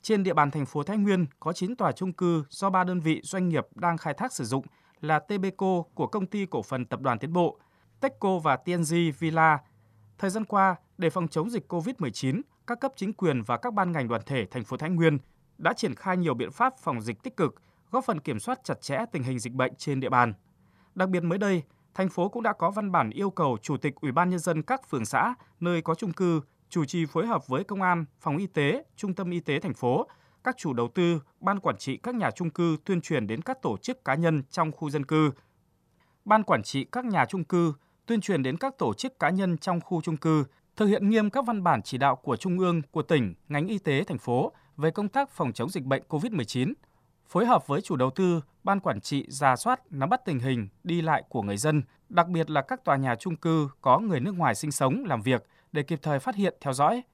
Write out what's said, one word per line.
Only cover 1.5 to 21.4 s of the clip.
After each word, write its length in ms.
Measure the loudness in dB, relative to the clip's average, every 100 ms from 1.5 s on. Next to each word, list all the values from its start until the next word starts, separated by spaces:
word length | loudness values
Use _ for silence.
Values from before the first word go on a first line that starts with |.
chín 220 | -4 -4 -2
tòa 160 | -2
chung 220 | 0 -6
cư 300 | -2 0 0 -2
do 200 | -4 0
ba 140 | 2
đơn 160 | 0 0
vị 220 | 0 0
doanh 260 | -2 -2 0
nghiệp 180 | 0 -2 -2
đang 220 | -2 -2
khai 160 | -4
thác 200 | -4 -6
sử 120 | -4 -2
dụng 200 | -2 -4 _ _ _
là 180 | 0 0
Tbeco 640 | 0 -4 -4 -2 0 0 -2
của 140 | -4 -2
Công 180 | -2 -4
ty 200 | -4 -4
Cổ 160 | -4
phần 240 | -4 -6 -6
Tập 160 | -4
đoàn 180 | -2 -2
Tiến 140 | -2
Bộ, 260 | 0 0 -2 _ _ _ _
Techco 380 | -4 0 0 0
và 180 | 2 0
T 120 | 0
N 140 | -2
G 120 | 0 2 2 0
Villa. 400 | -2 4 4 4 -2 _ _ _ _ _
Thời 120 | -4
gian 160 | -4 0
qua, 300 | 4 4 2 _ -2
để 120 | 0
phòng 180 | 0 -2
chống 220 | -2 -2
dịch 180 | -4 -4
covid 280 | -6 -6 -4
mười 120 | -6
chín, 300 | -2 -2 -2 -6 _ -8
các 120 | -4
cấp 120 | -4 -4
chính 180 | -6
quyền 300 | 0 0 0
và 140 | -2 -4
các 160 | -2
ban 180 | -2 -2
ngành 160 | 0 -2
đoàn 140 | -2 -2
thể 200 | -4 -4
thành 120 | -6
phố 140 | -8 -6
Thái 120 | -2
Nguyên 280 | 4 4 2 -4 _ _ _
đã 160 | -2
triển 220 | 0 -4 -4
khai 220 | -4 -2
nhiều 160 | 0
biện 180 | -2 -4
pháp 260 | 0 -2 -2
phòng 240 | -6 -4
dịch 220 | -6 -8
tích 140 | -10 -2
cực, 180 | -2 -2 _ _ _
góp 140 | -4 -2
phần 140 | -4
kiểm 200 | -4 -6
soát 200 | -6 -8
chặt 180 | -6 -8
chẽ 240 | -4 -4 -4
tình 120 | -4
hình 160 | -4 -4
dịch 140 | -6
bệnh 220 | -4 -4 -4
trên 220 | -6 -4
địa 100 | 2
bàn. 240 | 4 4 2 _ _ _ _ _ -2
Đặc 140 | 0
biệt 140 | 0
mới 140 | 0
đây, 260 | 0